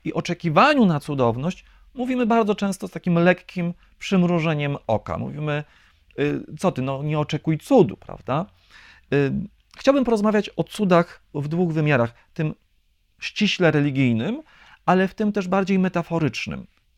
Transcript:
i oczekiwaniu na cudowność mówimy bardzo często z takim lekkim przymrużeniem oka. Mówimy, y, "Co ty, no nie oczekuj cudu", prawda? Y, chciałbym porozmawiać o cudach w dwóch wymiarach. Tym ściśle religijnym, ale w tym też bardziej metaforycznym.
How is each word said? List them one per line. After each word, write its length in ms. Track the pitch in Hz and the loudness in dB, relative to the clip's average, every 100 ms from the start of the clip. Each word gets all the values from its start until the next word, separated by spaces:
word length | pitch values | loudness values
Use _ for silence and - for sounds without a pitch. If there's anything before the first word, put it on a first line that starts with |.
i 80 | 156 | -8
oczekiwaniu 760 | - 165 170 170 156 262 294 208 | -6 -6 -4 0 4 4 6 4
na 140 | 147 | 2
cudowność 640 | - 139 120 117 156 - - _ _ | -2 0 2 2 -4 -8 -14 _ _
mówimy 320 | 254 247 254 233 | -10 -4 -2 2
bardzo 280 | 226 214 | 2 2
często 340 | 208 202 185 190 | 0 -2 -4 -10
z 20 | |
takim 280 | - - 170 | -8 0 2
lekkim 560 | 175 180 - 180 175 - _ _ | 4 2 -2 -6 -6 -8 _ _
przymrużeniem 800 | - 190 175 175 160 151 143 143 - | -2 2 2 2 0 -2 -2 -4 -2
oka. 320 | 110 - 85 | -4 -2 -8
Mówimy, 460 | 127 143 151 147 151 _ _ _ _ - | -6 -8 -6 -6 -8 _ _ _ _ -4
y, 220 | 147 143 - 151 | -4 -4 -8 -4
"Co 140 | 185 | -4
ty, 100 | 135 | -2
no 200 | 131 135 | -6 -4
nie 160 | 151 151 | -4 -2
oczekuj 400 | 147 151 - 156 | -2 -4 -2 -4
cudu", 380 | - 269 127 - | 2 4 4 2
prawda? 500 | - - - 139 196 _ _ - - - - | -14 -16 -6 -4 -4 _ _ -20 -20 -20 -2
Y, 180 | 143 139 135 - _ _ - | 0 0 -2 -8 _ _ -4
chciałbym 260 | - 277 | 2 2
porozmawiać 460 | 240 226 208 214 196 - | 2 2 2 0 -2 -6
o 80 | |
cudach 580 | - - 202 175 170 - _ | -6 -2 2 4 2 -6 _
w 140 | 147 147 | -8 -4
dwóch 240 | 170 175 | -2 -2
wymiarach. 420 | 160 151 139 117 - _ | 0 2 2 2 -4 _
Tym 200 | - 151 - _ _ _ _ _ _ | -6 -6 -6 _ _ _ _ _ _
ściśle 500 | - - 202 - 170 | -12 -2 -2 2 2
religijnym, 720 | 147 147 135 131 110 143 269 - _ - - - | 2 0 0 2 2 -2 -6 -10 _ -20 -10 0
ale 220 | 185 190 | 2 0
w 60 | |
tym 180 | - 214 | -2 -2
też 160 | 208 180 | -2 -2
bardziej 300 | 190 185 190 | -2 0 0
metaforycznym. 880 | 185 175 165 165 151 110 - 67 - _ _ | 0 -2 -4 -2 -2 -4 -10 -12 -14 _ _